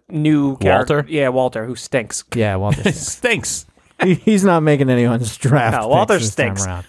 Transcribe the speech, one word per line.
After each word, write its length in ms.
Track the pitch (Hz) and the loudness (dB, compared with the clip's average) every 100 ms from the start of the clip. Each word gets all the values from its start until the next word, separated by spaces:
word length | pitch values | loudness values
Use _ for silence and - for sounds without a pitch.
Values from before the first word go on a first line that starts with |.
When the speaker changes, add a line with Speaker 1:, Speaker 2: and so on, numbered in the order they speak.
| _ | _
Speaker 1:
new 480 | 165 151 151 143 135 | -2 2 2 0 0
character. 380 | 95 92 127 147 | 0 2 2 0
Speaker 2:
Walter? 120 | 143 | 0
Speaker 1:
Yeah, 200 | 156 135 | 0 0
Walter, 360 | 127 127 113 113 | 2 0 -2 -8
who 120 | 120 | -10
stinks. 480 | - 135 107 - - 120 | -4 -4 -4 -10 -6 -2
Speaker 3:
Yeah, 220 | 107 95 | 0 0
Walter 240 | 101 - | 0 0
Speaker 2:
<laughs> 100 | 202 | -2
Speaker 3:
stinks. 160 | - - | -4 -8
Speaker 2:
Stinks. 580 | - 247 196 - - - _ _ - | -4 -2 -2 -4 -10 -12 _ _ -2
Speaker 3:
He, 120 | 190 175 | 0 2
he's 280 | - 208 | 2 2
not 160 | 190 170 | 4 4
making 260 | 156 143 135 | 2 2 2
anyone's 480 | 123 120 117 113 - | 2 2 0 -4 -4
draft 420 | 131 143 113 123 | 0 2 2 0
Speaker 1:
No, 80 | 110 | 0
Walter 280 | 156 208 190 | 0 2 0
Speaker 3:
picks 100 | 110 | 0
this 100 | - | -2
time 220 | 123 98 | -4 -2
Speaker 1:
stinks. 100 | 95 | -6
Speaker 3:
around. 180 | 90 | -8